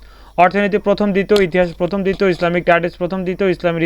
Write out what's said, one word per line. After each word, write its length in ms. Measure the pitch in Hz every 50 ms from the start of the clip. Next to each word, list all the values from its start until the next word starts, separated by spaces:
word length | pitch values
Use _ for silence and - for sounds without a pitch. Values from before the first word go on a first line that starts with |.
| - - - - - - - - 175
অর্থনীতি 340 | 185 180 202 202 202 196 208 -
প্রথম 220 | 202 202 - 208 208 190
দ্বিতীয়, 220 | 190 196 - 208 208 196
ইতিহাস 220 | 175 151 180 180 175 160 -
প্রথম 200 | 180 170 202 202 190
দ্বিতীয়, 220 | 185 196 - 202 190 175
ইসলামিক 280 | - 180 170 170 175 165
স্টাডিজ 280 | - 175 170 170 175 - -
প্রথম 180 | 180 165 185 190 185
দ্বিতীয়, 220 | 175 185 180 202 190 175
ইসলামের 300 | 156 - 175 170 165 160